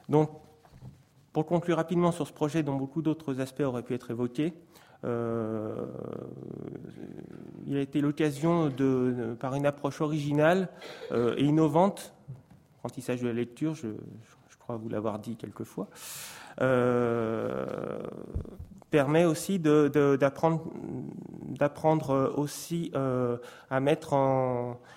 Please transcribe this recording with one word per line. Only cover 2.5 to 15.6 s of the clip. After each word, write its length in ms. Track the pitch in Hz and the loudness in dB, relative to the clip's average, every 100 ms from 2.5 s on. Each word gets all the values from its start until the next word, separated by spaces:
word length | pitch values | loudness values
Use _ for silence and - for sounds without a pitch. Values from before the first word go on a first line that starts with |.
| 160 | 0
dont 140 | 147 139 | 0 -2
beaucoup 260 | 135 165 | -2 -2
d'autres 380 | 156 151 - 131 | 0 -2 -2 -4
aspects 220 | 131 - | -4 -2
auraient 220 | 139 120 | -2 -2
pu 120 | 117 123 | -4 -6
être 160 | - | -4
évoqués, 420 | 117 123 135 160 170 - - - - 120 | -2 -2 0 -2 -4 -16 -20 -20 -10 -4
euh, 800 | 117 117 117 110 110 107 113 - - - - - - - - - - - - - - - - - - - | -2 -2 -2 -2 -4 -6 -6 -8 -8 -10 -10 -10 -12 -12 -10 -10 -12 -14 -14 -14 -14 -14 -16 -16 -12 -4
il 120 | 139 | -2
a 40 | |
été 180 | 139 147 | 0 0
l'occasion 680 | 143 147 156 139 165 170 151 | 2 2 0 2 2 4 2
de, 60 | |
de, 640 | 127 135 131 127 123 113 120 | 2 2 4 2 0 -4 -4
par 160 | 131 139 | -4 0
une 100 | 143 | 0
approche 360 | 143 143 - | 0 -2 -2
originale, 680 | 151 156 143 147 156 190 175 - - - - | -2 0 0 4 6 4 0 -6 -16 -14 -4
euh, 240 | 117 120 - | 0 2 2
et 60 | |
innovante, 680 | 147 156 156 151 196 - - - - - - - _ _ | 4 4 4 6 4 0 -10 -18 -18 -18 -20 -20 _ _
apprentissage 440 | 120 127 123 123 | -12 -8 -4 -2
de 60 | 120 | 0
la 60 | |
lecture, 400 | 117 120 - 156 | -2 -4 -4 -4
je, 140 | 156 113 107 - 110 113 - _ | -4 -8 -8 -12 -16 -20 -20 _
je 80 | - | -16
crois 160 | - 113 | -10 -8
vous 120 | 113 | -4
l'avoir 280 | 107 107 107 | -4 -2 -4
dit 180 | 120 110 | -6 -10
quelquefois, 520 | 104 - | -10 -12